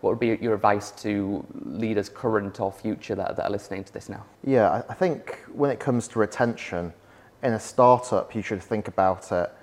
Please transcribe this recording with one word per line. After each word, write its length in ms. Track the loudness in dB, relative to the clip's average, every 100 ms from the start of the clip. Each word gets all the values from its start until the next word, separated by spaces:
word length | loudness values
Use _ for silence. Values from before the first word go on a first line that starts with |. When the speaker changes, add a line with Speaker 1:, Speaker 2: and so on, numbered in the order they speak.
Speaker 1:
what 100 | 0
would 100 | 2
be 180 | 2 2
your 140 | 2
advice 380 | 2 4 2 -2 -6
to 420 | -2 0 0 -4 -6 -12
leaders 440 | -10 -4 -2 0 -2
current 520 | -4 0 0 0 -4
or 100 | -6
future 460 | -4 -6 -6 -4 -4
that, 180 | -2
that 120 | -2 -4
are 40 |
listening 320 | -4 -6 -10
to 100 | -10
this 160 | -14 -12
now? 140 | -14 -16 _
Speaker 2:
Yeah, 260 | 2 4 4
I, 220 | 2 -2
I 20 |
think 420 | -2 0 0 -8 -14 -12
when 200 | -2 0
it 80 | 0
comes 260 | 0 0 0
to 120 | 0
retention, 720 | 0 2 0 0 -6 -6 -6 -10 -20 -20 -20 _
in 100 | -2
a 80 | -2
startup, 720 | -2 6 8 8 4 -2 -2
you 100 | -6
should 200 | -4 -6
think 240 | -4 -4 -2
about 460 | 2 2 0 -2
it, 180 | -2 -2 -6